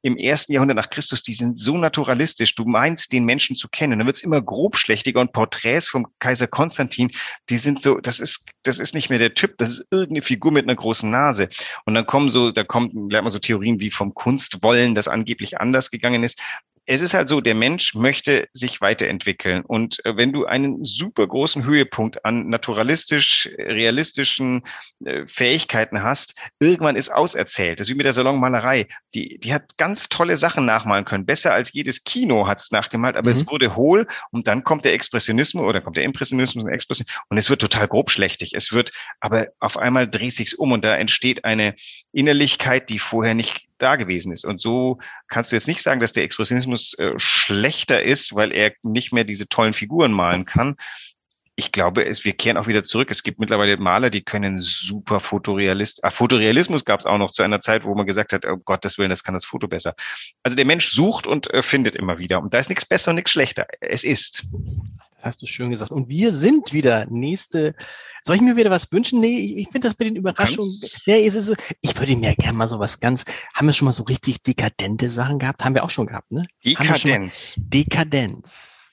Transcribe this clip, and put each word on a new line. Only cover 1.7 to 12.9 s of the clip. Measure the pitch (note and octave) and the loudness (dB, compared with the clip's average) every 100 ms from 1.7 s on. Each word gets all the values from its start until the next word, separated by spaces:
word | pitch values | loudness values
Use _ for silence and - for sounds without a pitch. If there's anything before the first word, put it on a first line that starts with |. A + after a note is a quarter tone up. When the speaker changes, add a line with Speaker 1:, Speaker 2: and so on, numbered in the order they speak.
| E3+ | 0
Speaker 1:
naturalistisch, | D#3+ - C#3 B2 D#3+ - A2+ | 0 0 0 2 0 0 -2
du | - | 0
meinst, | A2+ A2+ D3 E3 - | 0 2 2 -4 -2
den | B2+ | 0
Menschen | A#2 C#3 - B2+ | 2 2 0 -4
zu | - | -8
kennen. | - D3+ G#2+ | -4 0 2
Dann | A#2+ | 0
wird's | - | -2
immer | F3+ D3+ | 0 0
grobschlächtiger | G2 G#2 F#3+ - - A2 C3+ B2 | 0 -2 0 0 0 2 2 2
und | B2 | 0
Porträts | - A2 - A2+ D3 - | 0 -2 -2 0 0 0
vom | C3 A2+ _ | -4 -4 _
Kaiser | B2+ B2 B2 | -2 0 -2
Konstantin, | - D#3+ - B2+ - B2 - - - - | 0 -2 0 -4 0 0 0 -12 -12 -4
die | A#2+ | -2
sind | C#3 C3+ | 0 2
so, | C#3 B2+ | 2 2
das | A#2+ A2+ | 0 -4
ist, | A#2+ - - _ | -4 -6 -8 _
das | C3+ B2 | -4 -2
ist | - | -4
nicht | D#3+ - | -4 -2
mehr | A#2+ | 2
der | A#2 | 2
Typ, | - F#3+ - | 2 -2 0
das | A#2 | -4
ist | B2 - | -4 -2
irgendeine | F#3+ F3 D3+ | 0 0 -2
Figur | - A2 D#3 | -2 0 4
mit | D3 | 4
einer | A#2+ A#2+ | 2 0
großen | A2 A2+ G#2+ | 0 0 0
Nase. | A#2+ C#3+ G#2+ F#2 - - - - | 2 2 2 -2 -2 -12 -8 0
Und | |
dann | A2 A2+ | 0 2
kommen | C#3 C#3+ | 2 4
so, | A#2+ A#2+ | 4 2
da | A2 | 0
kommt, | G#2 A#2+ A#2 | 0 0 0